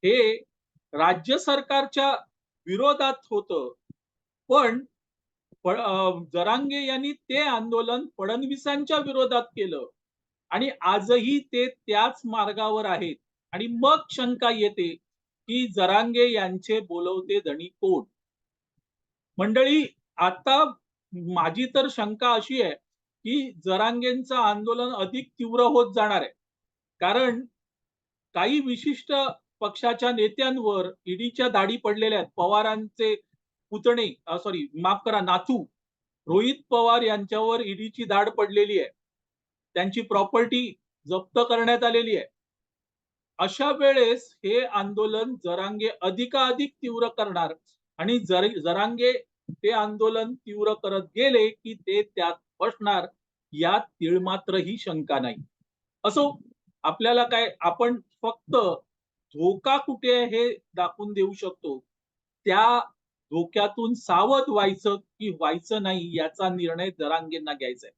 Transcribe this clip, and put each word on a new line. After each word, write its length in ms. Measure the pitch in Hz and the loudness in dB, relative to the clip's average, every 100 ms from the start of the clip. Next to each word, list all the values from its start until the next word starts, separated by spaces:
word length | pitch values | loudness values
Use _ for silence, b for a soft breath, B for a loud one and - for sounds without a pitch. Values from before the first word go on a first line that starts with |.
| 185 | 4
हे 300 | 247 220 226 - _ _ _ _ | 4 4 2 -8 _ _ _ _
राज्य 440 | 143 160 175 160 269 | 2 2 2 0 -2
सरकारच्या 720 | - 185 - 277 277 - 277 269 - _ _ _ - | 0 -2 0 0 0 0 0 0 -6 _ _ _ -6
विरोधात 480 | 190 277 285 269 262 _ | 0 2 2 0 -2 _
होतं, 420 | 208 202 170 127 - _ - _ _ _ _ _ | -6 -2 -6 -6 -12 _ -20 _ _ _ _ _
पण 360 | 277 247 233 277 _ _ _ _ _ _ _ | 4 4 0 -8 _ _ _ _ _ _ _
फ-, 160 | 180 214 | -2 -2
अ, 300 | 226 190 190 175 165 | 0 0 0 0 -6
जरांगे 520 | 165 185 240 277 277 269 | -2 0 0 0 -4 -4
यांनी 260 | 262 277 | -4 -6
ते 300 | 285 _ 262 | -8 _ -2
आंदोलन 640 | 294 240 226 226 226 247 302 - | 0 -2 -2 -2 0 -4 -6 -8
फडणवीसांच्या 800 | 190 233 269 277 285 285 285 311 | -4 -4 -4 -6 -4 -4 0 -2
विरोधात 460 | 285 262 254 247 | 0 0 2 0
केलं 420 | 240 - 190 156 123 _ _ _ _ _ _ | -2 -6 -6 -6 -10 _ _ _ _ _ _
आणि 200 | 180 269 - | -4 -4 -2
आजही 580 | 175 202 196 247 233 285 | 0 0 4 2 4 -2
ते 280 | 269 240 254 | -2 -2 -2
त्याच 540 | - - 208 240 262 233 | -4 -2 2 2 0 -8
मार्गावर 600 | 220 202 202 220 214 214 | -4 -4 -2 -2 -2 -2
आहेत. 300 | 175 170 147 _ _ _ | -2 -4 -10 _ _ _
आणि 160 | 185 233 | -8 -6
मग 300 | 233 269 311 311 | 2 4 4 2
शंका 400 | - 247 247 240 | -6 -4 0 0
येते 440 | 226 208 208 175 165 _ _ _ _ - | 2 0 0 -4 -4 _ _ _ _ -6
की 200 | 240 247 | -4 -2
जरांगे 640 | 185 185 202 233 240 247 | 0 2 4 2 4 4
यांचे 480 | 226 185 185 - 220 | 2 -2 -6 -2 -2
बोलवते 600 | 185 170 175 185 185 202 | -2 -6 -4 -4 -2 -2
धणी 280 | 160 147 170 | -2 -8 -10
कोण? 360 | _ 196 175 - _ _ _ _ _ _ _ _ _ _ _ _ - | _ 0 0 -2 _ _ _ _ _ _ _ _ _ _ _ _ -4
मंडळी, 580 | 202 220 262 302 277 _ _ - | 0 4 4 4 2 _ _ 0
आता 480 | 180 180 - 269 302 - _ _ _ | 0 0 0 2 2 0 _ _ _
माझी 520 | 180 170 180 165 165 254 | -12 -6 0 0 0 -2
तर 220 | 269 262 | 0 0
शंका 440 | - 208 214 247 | -2 -6 -2 0
अशी 280 | 226 220 262 | 0 0 -2
आहे 140 | 196 147 _ _ _ _ | -2 -4 _ _ _ _
की 280 | - 277 269 180 180 | -4 -4 -4 -8 -4
जरांगेंचं 680 | 190 220 240 247 247 254 254 | 0 0 0 -2 -4 -4 0
आंदोलन 580 | 226 208 214 233 247 | 0 0 -2 -2 -4
अधिक 340 | 233 185 247 262 | -4 -6 -6 -10
तीव्र 340 | _ 233 233 | _ -4 4
होत 320 | 247 285 240 196 | 4 6 2 2
जाणार 260 | 214 196 | 0 0
आहे, 120 | 147 _ _ _ _ _ _ _ | -4 _ _ _ _ _ _ _
कारण 460 | 175 226 254 233 254 _ _ _ _ _ _ _ _ | 0 2 0 -2 -8 _ _ _ _ _ _ _ _
काही 260 | 170 196 294 | -2 0 0
विशिष्ट 540 | 269 247 302 269 - 277 269 - _ _ | 0 -4 -4 -6 -2 -2 -2 -6 _ _
पक्षाच्या 520 | 208 214 240 233 247 | -6 -2 -2 0 0
नेत्यांवर 760 | 233 214 214 262 262 220 202 185 - - | 2 0 0 -2 0 -2 -2 -4 -8 -8
ईडीच्या 420 | 185 240 233 247 | -6 -6 -2 0
धाडी 300 | - 196 233 | 2 0 0
पडलेल्या 420 | 220 208 220 214 | -2 0 0 0
आहेत. 120 | 170 - | -4 -2
पवारांचे 800 | 175 208 220 220 214 _ 220 214 _ _ _ _ _ | 2 2 2 -2 -6 _ -2 -2 _ _ _ _ _
पुतणे, 460 | 208 240 240 214 127 - | -2 2 2 0 -6 -8
अ, 100 | 170 | -6
सॉरी, 300 | 202 180 143 147 | -4 -6 -8 -2
माफ 180 | 175 202 - | 0 0 0
करा, 140 | 214 | -2
नातू 420 | 185 180 - 247 165 _ _ _ _ _ - | 0 0 0 -4 -4 _ _ _ _ _ 0
रोहित 280 | 180 233 269 _ | 2 2 -2 _
पवार 320 | 240 233 233 | 2 4 4
यांच्यावर 600 | 226 208 202 214 220 226 220 | 2 -2 -2 -2 0 -2 -4
ईडीची 380 | 196 214 - | -8 -10 -10
धाड 260 | 220 202 208 | -2 2 2
पडलेली 500 | 214 208 202 208 202 | 0 0 4 4 2
आहे, 100 | 139 _ _ _ _ _ _ _ _ | -2 _ _ _ _ _ _ _ _
त्यांची 280 | - 190 196 | -4 -2 -2
प्रॉपर्टी 720 | 220 202 196 247 240 247 247 - _ _ 139 | -2 0 2 2 2 0 -4 -10 _ _ -6
जप्त 320 | 185 185 - 240 | -6 -2 0 2
करण्यात 340 | 233 233 240 | 2 2 2
आलेली 320 | 240 233 233 196 | 4 2 0 -2
आहे. 100 | - _ _ _ _ _ _ _ _ _ _ _ | -4 _ _ _ _ _ _ _ _ _ _ _
अशा 340 | 190 - 277 | -4 0 0
वेळेस 640 | 277 277 269 233 240 - _ - | 4 4 6 4 2 -4 _ 0
हे 200 | 233 254 | 0 0
आंदोलन 680 | 208 196 208 214 214 226 233 | -4 -4 -2 -2 -2 -4 -6
जरांगे 440 | 175 175 196 208 220 - | -6 -4 -4 -4 -4 -2
अधिकाधिक 680 | 233 190 240 269 254 247 285 _ | -4 -2 -2 0 0 0 -4 _
तीव्र 260 | 247 233 233 | -8 -2 -4
करणार 460 | 226 208 175 160 160 _ _ _ - | -2 -4 -2 -4 -6 _ _ _ -8
आणि 220 | 175 240 | -2 -2
जर-, 400 | 180 180 202 214 | 2 2 2 0
जरांगे 680 | 156 180 214 240 247 247 - _ - | -2 -2 -2 2 0 0 -6 _ -18
ते 200 | - 208 | -4 0
आंदोलन 600 | 226 214 214 220 220 226 | 0 -2 0 0 0 -4
तीव्र 400 | 254 - 208 208 | -8 -12 -2 0
करत 300 | 214 196 190 | 0 -2 -4
गेले 460 | 170 208 262 247 220 | -6 0 2 4 0
की 240 | - 226 | -2 -16
ते 280 | 220 - 202 | -12 -4 -2
त्यात 320 | 208 - 170 170 _ _ | -2 -2 -4 -4 _ _
फसणार, 480 | 214 - 208 196 160 _ _ _ _ | -6 -4 -2 -2 -2 _ _ _ _
यात 280 | 147 165 202 | -2 0 0
तिळमात्रही 960 | 214 _ 165 180 185 185 - 190 165 - | -2 _ 0 0 0 -4 -2 -4 -2 -8
शंका 420 | - 160 151 139 | -6 -8 -2 -2
नाही. 160 | 127 110 - _ _ _ _ _ | -2 -8 -16 _ _ _ _ _
असो, 360 | 208 214 285 285 - _ _ _ | -2 2 0 -2 -18 _ _ _
आपल्याला 400 | 151 165 214 240 | -4 0 2 4
काय, 320 | 240 233 226 - | 4 2 0 0
आपण 400 | 170 175 240 240 - _ | -2 2 0 0 -8 _
फक्त 320 | 220 220 - 247 202 156 _ _ _ _ _ 143 | -6 -6 0 2 2 0 _ _ _ _ _ 0
धोका 420 | 175 196 - 269 | 0 2 2 0
कुठे 360 | 277 254 254 247 | 0 -4 2 2
आहे 100 | 240 | 2
हे 240 | 226 240 - _ 175 | 0 0 -2 _ -4
दाखवून 380 | 175 - 208 | -4 -4 -8
देऊ 200 | 202 196 | -2 -2
शकतो. 460 | 196 190 180 160 131 _ _ _ _ _ _ - | -2 -10 -8 -8 -10 _ _ _ _ _ _ 0
त्या 340 | 190 226 240 - _ _ _ _ | 4 6 4 0 _ _ _ _
धोक्यातून 640 | 156 170 214 202 202 226 | -4 -2 0 0 0 -4
सावध 560 | 240 - 175 208 269 262 | -4 0 2 4 4 2
व्हायचं 460 | 208 196 190 208 202 | 2 2 0 -2 -2
की 340 | _ _ 214 | _ _ -8
व्हायचं 540 | 160 156 170 - 214 | -2 -2 -2 -4 -4
नाही, 340 | 196 185 170 165 | -2 -4 -4 -4
याचा 320 | 160 - 190 | -6 -2 -4
निर्णय 400 | 180 170 165 185 | -2 -4 -4 -6
जरांगेंना 640 | 175 147 160 160 165 151 | -4 -2 -2 -4 -10 -8
घ्यायचा 340 | 143 127 123 | -8 -6 -8
आहे. 60 | 110 | -14